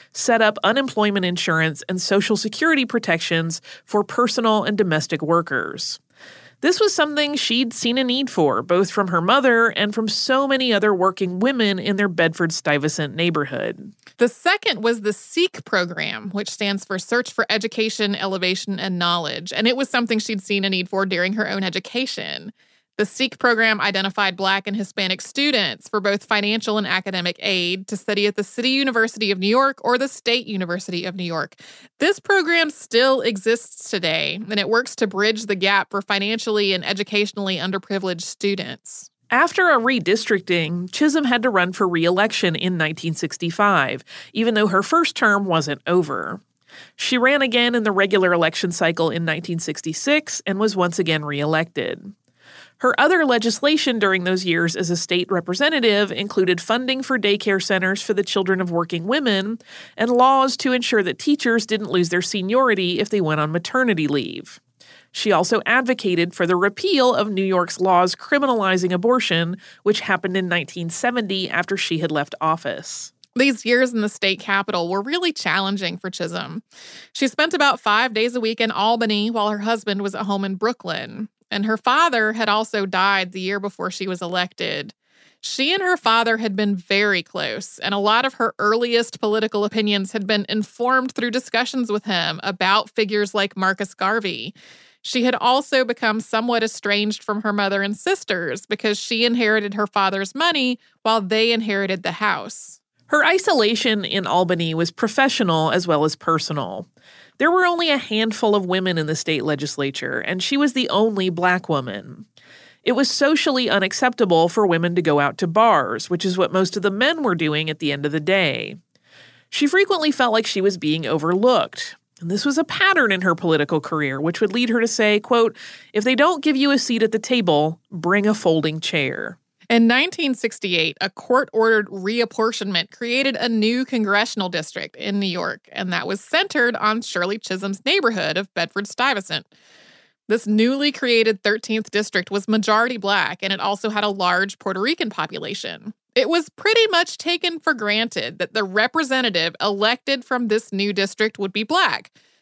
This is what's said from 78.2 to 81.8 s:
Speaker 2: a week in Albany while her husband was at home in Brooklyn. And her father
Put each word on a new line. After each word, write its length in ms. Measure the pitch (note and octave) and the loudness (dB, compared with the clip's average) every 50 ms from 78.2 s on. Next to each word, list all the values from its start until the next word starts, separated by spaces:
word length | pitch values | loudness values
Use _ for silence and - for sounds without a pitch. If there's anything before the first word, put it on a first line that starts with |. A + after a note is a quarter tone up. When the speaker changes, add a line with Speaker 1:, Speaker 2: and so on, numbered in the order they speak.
| A3+ B3 A#3+ | -2 -2 -2
Speaker 2:
a 40 | B3 | -2
week 220 | A3 A3 A#3 - | -2 -2 -2 0
in 80 | A3+ A3 | -2 -2
Albany 640 | - - G3+ A3 A#3+ A3+ A#3 G#3+ G#3+ G#3 G#3 A3+ | 0 0 2 2 2 2 0 0 0 0 0 0
while 180 | A#3 A3+ G#3 G#3+ | 0 0 -2 -2
her 80 | G#3 | -2
husband 460 | G#3 G3+ A3+ A#3 G#3+ A3 A3 G3 G3+ G3+ | -2 -2 -2 -2 -2 -2 -4 -4 -4 -4
was 100 | G3 F#3+ | -4 -6
at 140 | - G#3 | -4 -4
home 180 | G3 G3+ G3 G3 | -2 -2 -2 -2
in 120 | G3 F#3+ | -4 -4
Brooklyn. 720 | F#3 G#3 A#3 A#3+ - - E3+ D#3 - A2+ - - - G#3+ - _ _ _ _ | -6 -6 -8 -8 -8 -8 -8 -8 -8 -8 -10 -10 -12 -12 -12 _ _ _ _
And 160 | - G3+ G3+ | -6 -4 -2
her 120 | G#3+ A3 | -2 -2
father 560 | G#3+ | 0